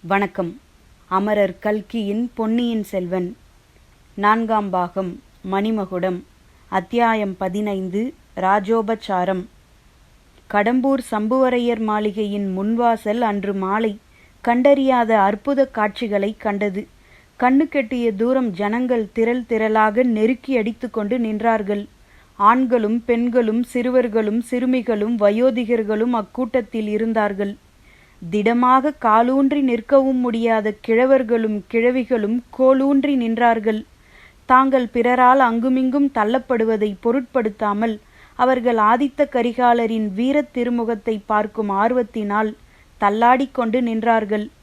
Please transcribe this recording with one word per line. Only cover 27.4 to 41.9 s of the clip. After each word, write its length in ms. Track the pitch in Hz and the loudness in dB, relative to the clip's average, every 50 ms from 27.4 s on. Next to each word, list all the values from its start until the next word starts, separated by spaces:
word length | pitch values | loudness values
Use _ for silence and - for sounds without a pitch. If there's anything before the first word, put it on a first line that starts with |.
| 208 202 202 - _ _ _ _ _ - _ _ _ _ _ _ - 170 165 | -6 -6 -6 -12 _ _ _ _ _ -20 _ _ _ _ _ _ -12 -4 -4
திடமாக 600 | 208 208 220 240 240 247 247 254 262 254 302 294 - | 0 0 2 2 2 2 4 4 4 2 0 -4 -2
காலூன்றி 640 | - 233 214 220 240 247 262 269 277 269 294 294 277 | 0 2 4 4 4 2 2 2 2 2 2 0 0
நிற்கவும் 580 | 254 240 226 220 - 285 269 269 269 269 254 | 0 -2 -2 -2 2 2 4 4 4 0 0
முடியாத 540 | 247 247 226 226 226 233 226 220 208 220 208 - _ - | -2 -2 -2 -2 0 0 0 0 0 -2 -6 -6 _ 0
கிழவர்களும் 760 | 226 226 254 262 269 262 254 214 240 226 226 220 214 208 180 _ | 2 2 4 4 4 2 2 2 0 0 0 -2 -4 -6 -8 _
கிழவிகளும் 720 | - 233 226 247 254 262 247 - 254 233 214 202 226 247 240 _ - - | -2 0 0 2 0 0 -2 -2 -2 -2 -2 -2 -4 -4 -6 _ -4 2
கோலூன்றி 580 | 262 262 269 262 269 277 285 277 - 294 285 | 4 4 4 4 2 2 2 2 2 2 0
நின்றார்கள். 680 | 262 233 226 226 220 240 233 226 226 208 220 220 214 - _ _ _ _ _ - - - - _ _ _ | 0 0 -2 0 2 2 2 2 2 0 -2 -2 -2 -6 _ _ _ _ _ -20 -20 -20 -20 _ _ _
தாங்கள் 420 | - 262 254 269 269 262 269 247 220 | 2 4 4 4 4 2 0 0 0
பிறரால் 500 | - 240 233 247 247 254 254 247 254 277 | -2 0 2 2 4 4 6 6 6 6
அங்குமிங்கும் 720 | 269 240 226 233 226 262 254 262 262 262 247 285 285 277 277 | 4 2 2 0 0 0 0 2 0 0 2 2 0 0 0
தள்ளப்படுவதை 800 | 233 214 208 240 262 233 _ 262 233 226 220 226 208 208 214 202 185 | 0 0 0 0 -2 -2 _ -2 0 0 0 0 0 0 -2 -4 -4
பொருட்படுத்தாமல், 1000 | - 233 233 277 254 - _ 269 233 220 202 - 220 208 208 202 220 233 220 208 _ _ _ - - - _ | -2 -2 -2 -2 -2 -2 _ -2 -2 -2 -4 -4 -4 -2 -2 -2 -2 -4 -4 -6 _ _ _ -20 -20 -20 _
அவர்கள் 420 | - 247 254 262 254 226 247 233 | -2 0 2 2 2 2 0 2
ஆதித்த 520 | 226 214 208 233 247 285 277 - - 294 277 | 2 4 4 4 4 2 -2 0 0 -2 0
கரிகாலரின் 800 | - 254 233 240 226 254 247 240 233 240 233 220 226 220 220 208 185 | 0 -2 -2 -2 0 2 2 4 4 4 2 -2 -2 -2 -4 -4 -2
வீரத் 320 | 190 240 262 277 294 294 294 _ | -2 -2 0 2 0 0 -2 _
திருமுகத்தை 640 | 254 240 240 247 240 233 220 233 214 - - 220 214 196 | -4 -4 -2 -2 -2 -2 -2 -4 -4 -4 -6 -6 -6 -4
பார்க்கும் 440 | - 220 208 214 214 - - 220 202 | -2 0 0 0 -2 -4 -6 -4 -2
ஆர்வத்தினால் 840 | 196 196 208 233 | 0 0 0 2